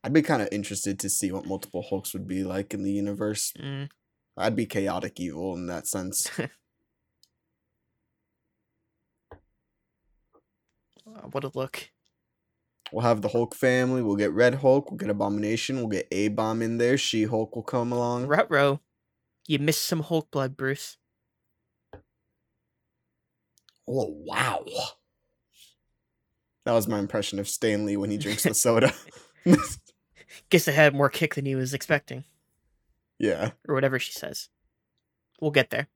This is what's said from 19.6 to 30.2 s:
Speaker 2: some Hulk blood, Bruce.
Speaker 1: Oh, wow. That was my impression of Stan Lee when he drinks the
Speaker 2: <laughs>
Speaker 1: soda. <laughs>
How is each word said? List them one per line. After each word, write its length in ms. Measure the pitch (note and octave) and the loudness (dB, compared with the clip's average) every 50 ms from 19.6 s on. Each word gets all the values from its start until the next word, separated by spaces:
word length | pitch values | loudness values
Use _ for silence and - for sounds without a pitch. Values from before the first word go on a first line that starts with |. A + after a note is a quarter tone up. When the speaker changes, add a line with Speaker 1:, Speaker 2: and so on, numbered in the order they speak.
| C#3+ D3+ D#3 - - | 2 2 0 0 0
Speaker 2:
some 160 | - F3+ D#3+ D3+ | -2 -2 -2 -2
Hulk 280 | - F3 D#3+ D3+ _ | 0 0 0 0 _
blood, 260 | - D3 C3+ C3+ C#3 | -2 -2 -2 -2 -4
Bruce. 420 | - C3+ C3 C#3 - - - - _ _ _ _ _ _ _ _ _ _ _ _ _ _ _ _ _ _ _ - - _ _ _ _ _ _ _ _ _ _ _ _ _ _ _ _ _ _ _ _ _ _ _ _ _ _ _ _ _ _ _ _ _ _ _ _ _ - | -4 -2 -2 -2 -4 -6 -16 -16 _ _ _ _ _ _ _ _ _ _ _ _ _ _ _ _ _ _ _ -20 -20 _ _ _ _ _ _ _ _ _ _ _ _ _ _ _ _ _ _ _ _ _ _ _ _ _ _ _ _ _ _ _ _ _ _ _ _ _ -4
Speaker 1:
Oh, 180 | C3 C3+ A#2 - - - - | -2 -2 -2 -2 -4 -10 -12
wow. 400 | - - - B2+ B2+ G2+ - - - - - - - - _ _ _ _ _ _ _ _ _ _ _ _ - - - _ _ _ _ _ _ _ _ _ _ _ _ _ _ _ _ _ _ _ | -6 -2 0 0 0 0 -2 -6 -6 -6 -6 -6 -6 -8 _ _ _ _ _ _ _ _ _ _ _ _ -20 -20 -20 _ _ _ _ _ _ _ _ _ _ _ _ _ _ _ _ _ _ _
That 80 | A#2+ A#2 | 2 2
was 120 | A#2 G#2 | 2 4
my 120 | G#2 G#2+ G#2 | 2 0 -2
impression 400 | G2+ F#2+ - A2 G2+ - - G2 | -2 -2 -2 -2 -4 -2 -4 -4
of 80 | G2+ - | -4 -4
Stan 380 | - - - A2+ G#2+ G#2 G#2+ | -4 0 0 0 2 2 0
Lee 100 | G#2 G2+ | 0 0
when 140 | G2+ G2 G#2+ | -2 -2 -2
he 80 | G#2 G#2 | -2 -4
drinks 260 | - G2+ G#2+ G#2+ - | -2 -4 -4 0 0
the 100 | E3+ G#2+ | 0 2
Speaker 2:
<laughs> 0 | |
Speaker 1:
soda. 380 | - - B2 A2+ - - C4+ - - - - - - - _ _ _ _ | 2 4 4 6 6 6 4 4 2 -18 -20 -20 -20 -20 _ _ _ _
<laughs> 1040 | F3 F#3+ - C6+ - - - _ - _ _ _ _ _ - | 6 6 6 6 -2 -8 -14 _ -20 _ _ _ _ _ -20